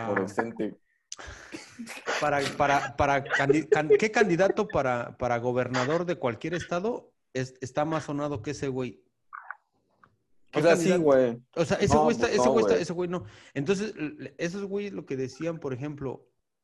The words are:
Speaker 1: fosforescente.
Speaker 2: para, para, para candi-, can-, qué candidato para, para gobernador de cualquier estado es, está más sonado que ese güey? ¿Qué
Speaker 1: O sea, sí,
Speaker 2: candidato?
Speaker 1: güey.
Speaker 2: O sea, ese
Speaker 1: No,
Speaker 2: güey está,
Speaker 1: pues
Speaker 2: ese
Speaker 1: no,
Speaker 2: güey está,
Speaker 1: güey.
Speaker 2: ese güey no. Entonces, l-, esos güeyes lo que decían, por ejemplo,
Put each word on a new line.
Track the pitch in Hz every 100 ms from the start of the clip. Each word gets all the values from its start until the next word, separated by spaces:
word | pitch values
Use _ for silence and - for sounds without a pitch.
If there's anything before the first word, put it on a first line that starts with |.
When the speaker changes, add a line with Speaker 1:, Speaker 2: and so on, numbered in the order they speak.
| 117
Speaker 1:
fosforescente. | - 98 - 117 113 107 - _ _ _ - - - - - - - 226 - - -
Speaker 2:
para, | 147 143 135 -
para, | 143 139 131 -
para | 143 139
candi-, | 135 - 139 151 147
can-, | 156 151 139
qué | 214
candidato | 240 220 170 196 202 208
para, | 160 131 120 120 -
para | 123 120
gobernador | 123 123 123 127 127 170 175
de | 165
cualquier | 127 110 156
estado | 170 - 175 208 247 - _ _
es, | 131 127 -
está | 131 -
más | 151 160
sonado | - 143 147 143
que | 147
ese | 139 139
güey? | 131 123 - _ _ _ - - - _ _ _ _ _ _ _ _ _
¿Qué | 147
Speaker 1:
O |
sea, | 165 165
sí, | 170
Speaker 2:
candidato? | 180
Speaker 1:
güey. | 151 135 123 117 _ -
Speaker 2:
O |
sea, | 165 196
ese | 202
Speaker 1:
No, | 151
Speaker 2:
güey | 151 226
está, | 233
Speaker 1:
pues | 208
Speaker 2:
ese | 247
Speaker 1:
no, |
Speaker 2:
güey | 226
está, | 208
Speaker 1:
güey. | 180
Speaker 2:
ese | 175
güey | 175 180
no. | 180 - - -
Entonces, | 139 143 190 220 -
l-, | 151 151 131 -
esos | 170 202
güeyes | 196 202 208
lo | 190 151
que | 131
decían, | 127 - 160 165
por | 143
ejemplo, | 123 147 139 135 - _ _ _ _